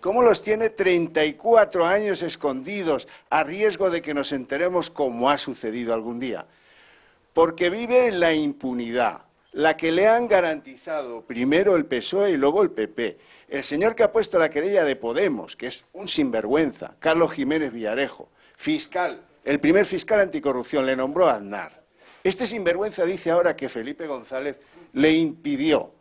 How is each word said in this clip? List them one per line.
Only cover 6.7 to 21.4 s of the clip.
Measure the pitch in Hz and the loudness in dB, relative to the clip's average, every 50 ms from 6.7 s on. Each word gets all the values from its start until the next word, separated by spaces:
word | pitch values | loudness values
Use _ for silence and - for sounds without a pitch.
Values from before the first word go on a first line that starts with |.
| _ _ _ _ _ _ _ _ _ _ _ _ _ | _ _ _ _ _ _ _ _ _ _ _ _ _
Porque | - 165 165 165 165 180 175 | 4 4 4 4 0 0 0
vive | 180 220 233 226 247 247 254 | 0 -2 -2 2 4 4 4
en | 240 202 180 | 4 2 2
la | 170 165 160 | 2 2 2
impunidad, | 156 151 147 139 - - 131 127 120 120 117 117 123 120 107 85 - - _ _ _ _ _ _ | 2 0 -2 -4 -4 -6 -6 -6 -4 -6 -4 0 0 0 0 0 -4 -16 _ _ _ _ _ _
la | - 147 160 156 | 2 2 2 2
que | 156 - 165 | 2 0 0
le | 160 175 196 | 2 4 4
han | 214 226 233 240 233 | 4 4 4 2 4
garantizado | 214 190 175 165 156 151 - 139 135 - _ - 160 156 139 123 120 117 110 | 4 4 4 2 -2 -4 -8 -16 -20 -18 _ -8 -8 -6 -6 -8 -10 -12 -12
primero | _ 127 113 123 131 143 170 196 202 190 | _ -4 -2 0 2 4 4 4 4 4
el | 165 143 | 2 2
pesoe | - 131 123 110 - - 196 202 202 | 0 -4 -4 -4 -2 -2 0 2 2
y | 180 | 2
luego | 143 135 139 156 190 208 | 2 2 2 4 4 2
el | 175 | 0
P | - - 110 101 | 0 -2 -6 -6
P. | - - 120 104 85 - _ _ - - - _ | -4 -4 -4 -4 -6 -8 _ _ -20 -20 -18 _
El | - 139 131 | -8 -6 -6
señor | - 147 147 185 220 226 | -4 -2 0 0 0 2
que | - 226 | 2 2
ha | 202 - | 2 4
puesto | 226 214 - - 180 | 0 -2 2 2 2
la | 160 156 | 2 2
querella | - 147 156 190 202 196 165 | 0 -2 -2 2 2 2 2
de | 147 135 | 2 0
Podemos, | - - 117 120 147 202 190 143 110 87 - - | -2 -4 -4 -2 0 0 0 0 -4 -6 -12 -14
que | _ - | _ -10
es | 127 123 - _ _ _ | -10 -10 -12 _ _ _
un | 175 202 - | -14 -8 -6
sinvergüenza, | - - 151 131 117 113 104 107 127 156 165 143 113 - - - - _ | 0 0 0 0 0 -2 -2 0 2 2 2 0 -2 -8 -14 -16 -16 _
Carlos | - 156 160 165 170 156 - | 0 0 4 4 2 2 0
Jiménez | - 139 131 151 160 156 135 113 | -2 -2 -2 0 -2 -2 -4 -6
Villarejo, | 117 113 104 110 123 139 127 - - - _ _ _ _ _ _ | -6 -4 -4 -2 -2 -2 -4 -6 -14 -20 _ _ _ _ _ _
fiscal, | _ - - 311 - - - - 180 180 165 127 - - _ _ _ _ | _ -4 -2 -2 -2 -4 -6 -4 -4 -4 -4 -6 -8 -18 _ _ _ _
el | - 143 143 | -2 -2 0
primer | 147 151 165 196 208 | 2 4 4 4 4
fiscal | - 190 180 - - 220 208 | 2 -2 -6 -2 0 2 2
anticorrupción, | 196 190 156 156 - 143 135 127 120 - - 147 131 | 2 2 0 -4 -2 -2 -2 -2 -4 -4 -2 -2 0
le | 131 131 | 0 0
nombró | 127 131 131 143 170 185 156 | -2 -2 -4 0 2 4 4
Aznar. | 127 107 | 4 0